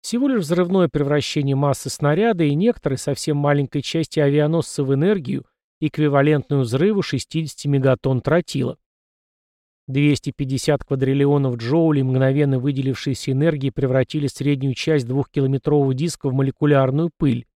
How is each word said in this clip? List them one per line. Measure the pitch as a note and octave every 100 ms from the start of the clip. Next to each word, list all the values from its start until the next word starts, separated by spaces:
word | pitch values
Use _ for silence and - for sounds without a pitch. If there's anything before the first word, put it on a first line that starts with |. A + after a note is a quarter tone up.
Всего | - A#3 C#4
лишь | B3
взрывное | D3 F3 F3 F#3+ F3
превращение | C#3+ C#3 D3 - - C#3 C3+
массы | C#3+ C3+ C3+
снаряда | - C#3+ D3+ A3+ F#3+
и | D3+
некоторой | C#3+ G#3+ A#3+ - C3
совсем | - C#3 - C#3+
маленькой | C#3+ C#3+ C3+ D3
части | - D#3+ D#3 -
авианосца | C#3+ D3 D3+ E3 - -
в | C3+
энергию, | C3+ F3 G#3 B2+ C#3 - _ _ _
эквивалентную | D#3 - D3+ C#3 C#3+ D3+ - C#3+
взрыву | B2 B2+ F#3 G3+
шестидесяти | - C3+ - E3 D#3 - C#3+
мегатонн | C#3 C3 B2+ C3+ B2+
тротила. | - D#3+ - C3+ B2 C3 _ _ _ _ _ _ _ _ _ _ -
Двести | C3+ D3 C#3+ - -
пятьдесят | C3+ C3+ - C#3+
квадриллионов | - C3+ C3+ C#3 C#3+ C#3+ C3+ A#2+
джоулей | A#2 D#3+ D#3+ D3
мгновенно | C3 C3 C3 C3+ D3 C3
выделившейся | C3+ C3+ C3+ B2 - C3 -
энергии | C3 D#3+ D3+ C3+
превратили | - C#3 C3 B2+ D3+ C#3+
среднюю | - C#3 C#3+ C3+
часть | B2 - D3+ A#2+
двухкилометрового | C3+ C3+ - C3+ C3+ - D3 C3+
диска | C3 E3 - C#3
в |
молекулярную | C3 C#3 - D3 C#3 C3+ C#3 E3+ _
пыль. | D3 A#2+ -